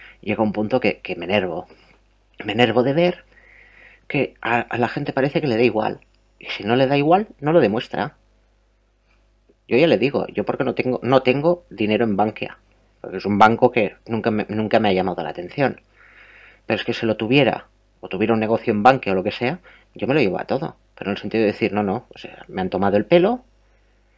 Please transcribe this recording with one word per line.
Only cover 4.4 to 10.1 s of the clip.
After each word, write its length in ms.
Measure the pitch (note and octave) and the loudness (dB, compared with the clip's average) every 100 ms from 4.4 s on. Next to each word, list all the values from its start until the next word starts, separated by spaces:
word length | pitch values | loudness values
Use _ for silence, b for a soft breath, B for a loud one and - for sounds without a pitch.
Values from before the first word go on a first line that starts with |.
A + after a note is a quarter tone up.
a, 200 | - A#2 | -2 -2
a 160 | - A2+ | -2 -2
la 100 | A#2 | -2
gente 260 | - C#3+ | -2 -4
parece 280 | - C#3 D#3+ | -2 0 0
que 60 | D3 | 0
le 100 | A2 | 2
da 60 | |
igual. 360 | B2 G#2+ G#2+ - _ _ _ _ | 2 2 -2 -4 _ _ _ _
Y 60 | - | -14
si 180 | - | -6
no 120 | G2+ B2 | 0 2
le 120 | C3 | 2
da 100 | C#3+ | 2
igual, 300 | D3 F#3 A3 - | 2 2 0 -6
no 120 | C#3+ | 0
lo 80 | E3 | 4
demuestra. 560 | A2+ A2 - - C3 - _ _ _ _ _ _ _ _ _ _ _ _ _ _ - | 4 2 -4 -6 -6 -10 _ _ _ _ _ _ _ _ _ _ _ _ _ _ -2
Yo 100 | A#2 | 2
ya 100 | E3 | 4
le 100 | G#2 | 4
digo, 280 | C3 | 2